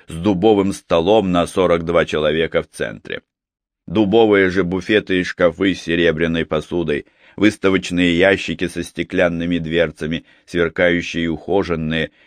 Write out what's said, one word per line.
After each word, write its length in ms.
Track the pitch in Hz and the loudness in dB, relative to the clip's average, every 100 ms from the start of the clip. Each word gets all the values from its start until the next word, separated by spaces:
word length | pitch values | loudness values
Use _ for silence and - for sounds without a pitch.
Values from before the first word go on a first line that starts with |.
| - | -16
с 60 | |
дубовым 600 | 82 95 92 110 101 98 | -4 0 2 4 4 2
столом 580 | 95 - 85 85 110 95 | -4 -2 0 4 2 2
на 160 | 87 82 | 0 0
сорок 360 | 98 90 85 | 0 2 0
два 220 | 82 85 78 | 0 0 0
человека 560 | 78 78 80 80 82 | 0 0 0 -2 -2
в 80 | 73 | -4
центре. 520 | - 62 53 - 50 - _ _ _ _ _ - | -8 -10 -10 -12 -14 -14 _ _ _ _ _ -4
Дубовые 600 | 95 101 113 110 101 95 | 0 2 4 6 4 4
же 140 | 92 | 0
буфеты 560 | 87 92 - 104 - 92 | -2 -4 0 0 0 -2
и 40 | |
шкафы 500 | 90 - 87 82 98 | -2 0 0 2 -2
с 80 | 87 | -2
серебряной 640 | - 85 85 80 82 82 80 | -2 0 2 2 -2 -2 -4
посудой, 600 | 78 - 87 78 71 - _ _ - | -4 -4 -4 -4 -6 -8 _ _ 0
выставочные 800 | 104 - 95 95 92 90 90 85 | 0 2 0 0 -2 0 2 4
ящики 500 | 95 95 - 80 87 | 4 2 -2 -6 -6
со 160 | 87 | -6
стеклянными 760 | 85 - 82 92 87 82 85 87 | -10 -8 -4 0 0 0 -4 -4
дверцами, 680 | 78 85 80 - 78 82 - _ - | -2 0 -2 -4 -8 -8 -10 _ -6
сверкающие 800 | 87 85 85 90 87 85 85 82 | -2 -2 0 0 0 -2 -4 -4
и 20 | |
ухоженные, 840 | 76 - 98 85 82 78 80 80 _ | -6 -4 -2 -2 -4 -4 -4 -6 _